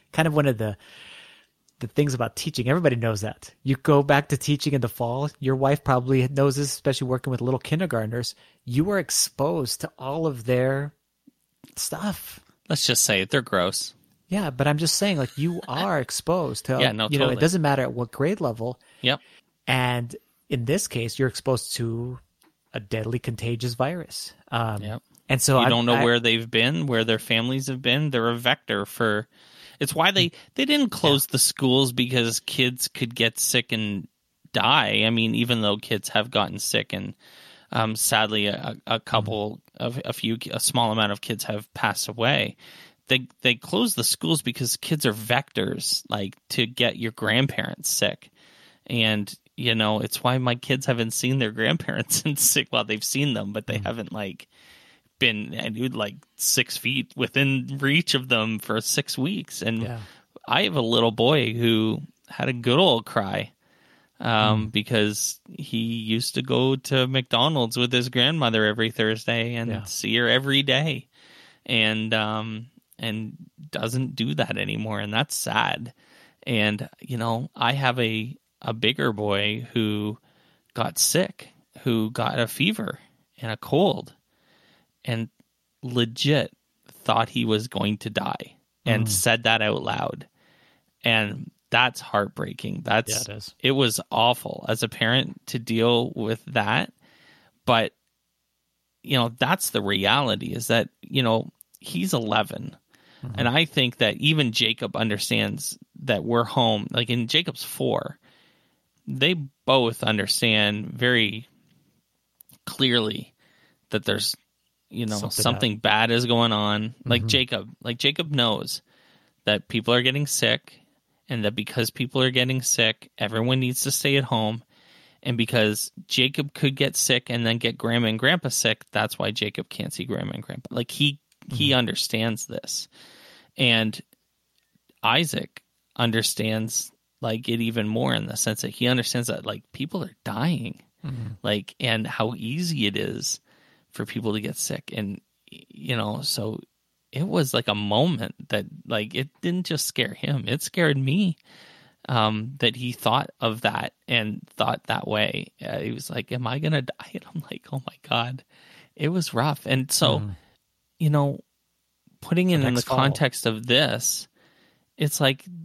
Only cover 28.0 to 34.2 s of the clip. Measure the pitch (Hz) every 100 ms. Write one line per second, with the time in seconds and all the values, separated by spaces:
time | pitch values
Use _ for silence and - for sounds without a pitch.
28 | 151 127 117 120 120 151 - 104 101 -
29 | 117 104 107 _ - - - - 143 156
30 | 175 196 170 - - - 269 294 254 -
31 | 160 139 - 131 - - 131 131 131 123
32 | 123 127 117 113 - - 123 127 - -
33 | 120 117 117 - - 123 - 113 104 101
34 | - _